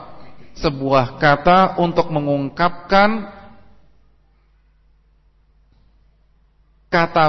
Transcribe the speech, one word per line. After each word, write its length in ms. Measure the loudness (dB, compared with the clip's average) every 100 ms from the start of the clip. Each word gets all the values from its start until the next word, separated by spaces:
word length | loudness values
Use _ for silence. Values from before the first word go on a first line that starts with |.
| -16 -18 -16 -18 -18
Sebuah 640 | -6 -6 -4 0 0 0 0
kata 640 | 2 2 4 4 2 0
untuk 320 | -2 0 -2
mengungkapkan 1160 | -2 -2 -4 -4 -2 -2 -2 0 2 2 0 -8 -18 -20 -20 -20 -20 _ _ _ _ _ _ _ _ _ _ _ _ _ _ _ _ _ _ _ _ _ _ _ _ _ _ _ _ _ _ -2
kata 320 | 0 2 2